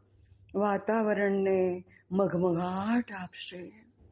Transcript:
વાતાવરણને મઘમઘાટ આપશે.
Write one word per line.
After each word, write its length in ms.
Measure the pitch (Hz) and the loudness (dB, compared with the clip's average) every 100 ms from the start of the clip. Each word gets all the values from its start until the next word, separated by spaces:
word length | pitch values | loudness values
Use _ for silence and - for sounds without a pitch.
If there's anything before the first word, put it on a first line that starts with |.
| _ _ - - - 190 | _ _ -20 -20 -8 -2
વાતાવરણને 1200 | 208 196 196 226 214 202 202 196 190 190 185 180 - - - | 0 0 0 0 2 2 2 2 2 2 2 -2 -10 -20 -4
મઘમઘાટ 1000 | 185 185 175 180 170 180 185 208 240 233 | 0 2 2 2 2 -2 -2 0 0 -2
આપશે. 760 | 196 180 - - 175 175 - - _ - | -8 -12 -14 -14 -14 -16 -18 -20 _ -20